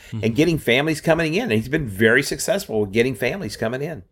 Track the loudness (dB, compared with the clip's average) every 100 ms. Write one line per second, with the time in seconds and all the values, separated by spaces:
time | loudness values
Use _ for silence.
0 | -12 -2 0 2 2 2 2 2 2 0
1 | 2 2 2 -2 0 0 0 -2 -4 2
2 | 4 4 2 -4 -2 -4 -2 -2 0 2
3 | 0 0 -4 -4 -8 -6 -6 -4 -8 -10
4 | -16